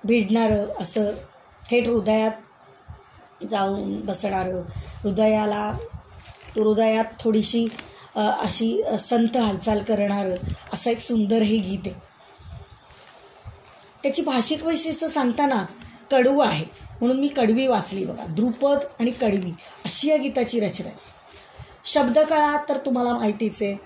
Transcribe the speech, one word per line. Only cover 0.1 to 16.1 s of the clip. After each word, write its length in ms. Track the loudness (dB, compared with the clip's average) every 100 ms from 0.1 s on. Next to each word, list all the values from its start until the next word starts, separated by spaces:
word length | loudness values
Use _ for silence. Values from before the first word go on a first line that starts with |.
| 2 4 2 4 2 0 -4
असं 300 | -2 0 0 -4 -12 -20 -20 -20 0
थेट 180 | 0 2
हृदयात 420 | 0 2 2 2 -2 -16 -20 -20 -20 -20 -20 -20 -20 -20 -16 -6
जाऊन 500 | -2 0 -2 -4 -6
बसणारं, 640 | -4 -2 -2 -2 -4 -6 -8 -12 -12 -6
हृदयाला, 640 | -4 2 4 4 0 -2 -4 -6 -10 -16 -18 -20 -20 -20 -8
हृदयात 500 | 0 2 4 4 2 0 -2
थोडीशी, 480 | 2 2 2 0 -2 -4 -16 -20 -10 -2
अ, 40 |
अशी, 640 | 0 0 -2 -2 0 0
अ, 160 | 0 0
संत 380 | 2 2 2 2
हालचाल 460 | 0 0 0 -2
करणारं 520 | 0 0 0 0 -2 -4 -6 -8 -6
असं 180 | -2 0
एक 100 | 0
सुंदर 420 | 0 0 2 2
हे 160 | 2 2
गीत 200 | 0 -6 -8
आहे. 80 | -12 -20 -20 -20 -20 -18 -18 -18 -20 -20 -20 -20 -20 -20 -20 -20 -20 -20 -20 -20 -4
त्याची 200 | -2 -2
भाषिक 420 | 0 0 0 -2
वैशिष्ट्य 440 | -2 -2 -2 -4 -2
सांगताना 560 | 0 0 2 2 2 -2 -10 -20 -20 0